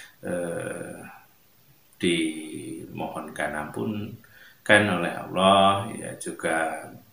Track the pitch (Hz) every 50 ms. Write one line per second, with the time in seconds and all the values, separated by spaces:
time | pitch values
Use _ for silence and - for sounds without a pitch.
0 | - - - - - 92 90 87 87 85 85 - - - - - - - - -
1 | - - - - - - _ _ _ _ _ _ _ _ - _ _ _ _ -
2 | 92 90 87 82 80 80 78 78 78 78 78 78 80 80 80 80 - - 85 82
3 | 80 76 - 78 78 78 - - 76 73 76 76 76 - - 113 - 107 104 104
4 | 107 - - - - - - - - - - _ - - 104 104 104 101 90 87
5 | 85 87 - - 85 85 90 92 95 95 98 98 98 98 98 98 110 110 - -
6 | - - - - - - - - - 82 80 82 80 78 78 - - - - -
7 | - _